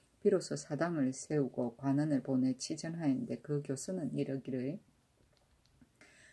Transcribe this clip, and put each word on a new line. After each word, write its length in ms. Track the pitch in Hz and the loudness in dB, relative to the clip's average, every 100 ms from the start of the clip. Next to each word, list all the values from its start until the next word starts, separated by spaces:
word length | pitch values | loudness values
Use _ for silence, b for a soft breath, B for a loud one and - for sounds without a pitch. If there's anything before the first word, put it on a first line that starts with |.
| b b | b b
비로소 380 | 208 185 - 147 | 4 4 2 -6
사당을 560 | - 143 165 160 131 | -4 -2 0 2 0
세우고 640 | 131 - 151 127 - 123 - | 0 0 2 2 0 -4 0
관원을 460 | 135 139 151 139 | 2 2 4 2
보내 340 | 131 131 131 127 | 2 2 2 0
치전하였는데 840 | - 156 165 170 151 127 120 120 | -4 -6 -6 -2 0 0 0 -6
그 220 | - 147 | -2 -2
교수는 500 | 143 135 - 185 143 143 | -2 -6 -4 -4 -2 -2
이르기를, 600 | 139 135 131 127 131 196 _ _ _ _ _ _ _ _ _ _ _ _ B B B | -2 -4 -4 -4 -2 -6 _ _ _ _ _ _ _ _ _ _ _ _ B B B